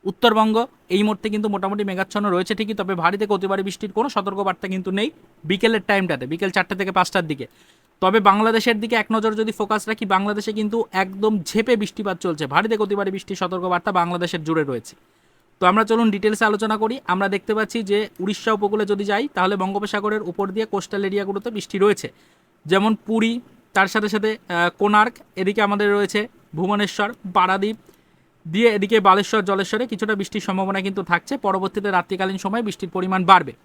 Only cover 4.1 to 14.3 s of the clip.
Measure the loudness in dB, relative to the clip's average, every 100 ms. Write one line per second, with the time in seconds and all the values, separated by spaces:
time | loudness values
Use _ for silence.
4.1 | -2 -4 -2 -4 -4 -6 -6 -4 -2 -4
5.1 | -6 _ _ -4 0 2 0 0 0 0
6.1 | -4 -4 -4 -2 -2 -2 -4 -2 0 0
7.1 | 0 -2 -6 -8 _ _ _ _ _ 2
8.1 | 6 6 6 4 2 2 0 0 0 0
9.1 | 0 0 0 -4 -4 -2 -2 -2 -6 0
10.1 | 0 0 -2 -4 -4 -2 -2 -2 -2 -2
11.1 | 0 0 0 -2 -2 2 0 0 -4 -6
12.1 | -4 -4 -4 0 0 0 -2 -2 -2 -2
13.1 | -4 -8 -6 -4 -4 -2 -2 0 0 0
14.1 | 0 -2